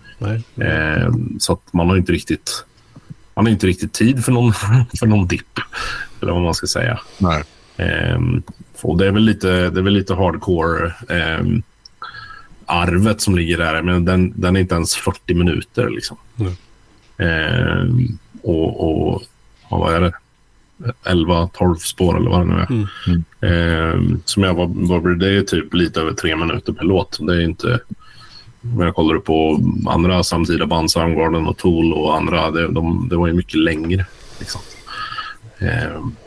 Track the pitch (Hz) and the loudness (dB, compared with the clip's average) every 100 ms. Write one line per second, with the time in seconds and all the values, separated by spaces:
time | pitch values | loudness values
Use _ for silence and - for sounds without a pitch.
0 | - - 104 113 - - - 78 78 78 | -20 -8 -6 -4 -6 -4 -2 0 0 0
1 | 85 82 - - - 85 - 87 85 95 | 0 0 -4 -4 -2 -2 -2 0 2 2
2 | 90 85 - 78 - - - _ _ - | 2 -2 -2 -6 -4 -10 -12 _ _ -20
3 | - - - - 110 98 95 87 - - | -20 -20 -8 0 2 4 2 0 -4 2
4 | 113 131 123 120 120 - 101 127 120 - | 2 2 2 4 4 2 4 2 2 2
5 | 113 104 90 - - - - - - - | 4 4 2 -2 -6 -12 -10 -10 -8 -8
6 | - - - 87 85 80 - 87 80 - | -12 -6 -2 0 0 -2 -2 -2 -2 -4
7 | - - 90 78 - - - - 87 80 | -10 -2 0 0 -4 -16 -18 -4 -2 0
8 | - 85 - - - - - - - 85 | 0 0 0 -2 -4 -18 -20 -8 -2 2
9 | 98 104 110 104 92 90 90 90 98 101 | 2 4 4 2 2 2 2 0 2 0
10 | 95 90 90 80 95 87 82 80 82 - | 0 0 0 0 -2 0 0 -2 -4 -8
11 | - 85 80 80 90 87 - _ _ - | -4 -2 -2 -2 0 -2 -4 _ _ -20
12 | - - - - - - - 85 87 87 | -18 -18 -18 -20 -20 -18 -4 0 2 2
13 | 107 104 104 90 85 85 82 80 87 90 | 2 0 0 0 0 0 0 0 0 0
14 | 87 92 90 - 90 95 90 85 80 - | 2 2 2 0 2 2 2 0 0 -2
15 | - - - 87 87 78 - - - 110 | -4 -6 -2 2 2 0 -4 -4 -4 -4
16 | - - - 117 95 90 - - _ _ | -10 -14 -16 -8 -6 -8 -16 -20 _ _
17 | _ - 87 80 78 82 82 - 90 - | _ -2 0 0 0 0 0 0 0 0
18 | - - - - - 80 80 - 80 82 | 0 -4 -14 -8 -2 0 0 -2 -2 0
19 | 82 - - _ _ _ - 87 82 82 | 0 -2 -8 _ _ _ -6 -2 0 2
20 | 87 - _ _ _ _ _ - 117 - | 0 -2 _ _ _ _ _ -10 -10 -8
21 | 95 90 80 85 85 - 90 85 - - | -2 0 2 0 0 0 0 0 -4 0
22 | 90 85 85 90 87 87 87 117 101 - | 2 2 2 2 2 0 0 -2 -4 -4
23 | - 85 82 - 95 85 85 82 82 87 | 0 0 -2 -4 0 2 2 2 0 0
24 | 87 87 - 101 95 85 87 92 90 87 | 0 0 -2 0 2 2 0 0 0 2
25 | 87 87 95 101 98 85 - 87 82 - | 2 2 2 2 2 -2 0 0 0 0
26 | 80 - 85 80 82 - - 76 85 92 | -4 -2 -2 -2 -2 -2 -6 -4 0 0
27 | - - 80 85 85 - - 120 - - | 0 -6 0 0 0 -2 -2 -2 -4 -16
28 | - - - - - - 120 117 85 85 | -16 -20 -20 -20 -20 -12 -6 0 0 2
29 | 80 80 - 80 80 78 87 90 85 82 | 0 0 2 2 2 2 0 0 0 2
30 | 87 90 82 85 80 80 78 85 80 87 | 2 2 0 0 0 0 0 0 2 2
31 | 82 78 80 82 80 - 92 82 82 78 | 2 2 0 0 -2 0 2 4 2 2
32 | 78 78 80 82 80 80 85 82 82 90 | 0 0 0 0 0 0 0 0 0 -2
33 | 85 85 85 87 - 78 82 78 82 95 | 0 0 2 0 0 0 0 0 -2 -2
34 | 92 - - - - - - - - - | -2 -10 -20 -16 -12 -12 -14 -20 -16 -12
35 | - - - - 110 - 92 - 78 78 | -10 -10 -12 -16 -18 -6 -4 -2 -4 -8
36 | - - | -10 -12